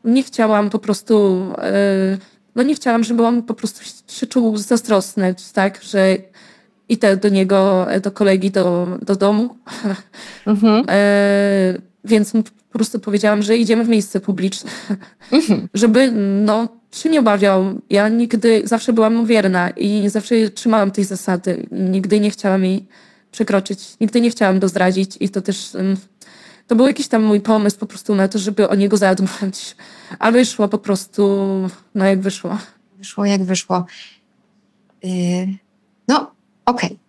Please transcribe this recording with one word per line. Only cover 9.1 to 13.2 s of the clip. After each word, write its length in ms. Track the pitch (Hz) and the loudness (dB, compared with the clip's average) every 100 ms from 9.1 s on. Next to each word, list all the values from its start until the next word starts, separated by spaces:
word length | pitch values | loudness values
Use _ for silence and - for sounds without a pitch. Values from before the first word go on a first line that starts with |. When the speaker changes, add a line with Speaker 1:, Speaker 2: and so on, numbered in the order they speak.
| 190 | 0
Speaker 1:
domu. 320 | 196 214 240 | 2 0 -2
<laughs> 80 | - - - 208 190 - - - - 208 | -8 -18 -8 -8 -8 -12 -20 -20 -10 -2
Speaker 2:
Mhm. 380 | 208 220 214 - | 2 4 2 2
Speaker 1:
E, 840 | 196 202 202 202 202 202 196 185 180 _ _ | 2 2 2 2 2 2 2 0 -2 _ _
więc 300 | 208 220 208 | 0 2 2
mu 80 | 220 | -2
po 360 | 220 _ _ 233 | -4 _ _ -4
prostu 220 | 220 220 | -4 -4
powiedziałam, 420 | 208 202 | -4 0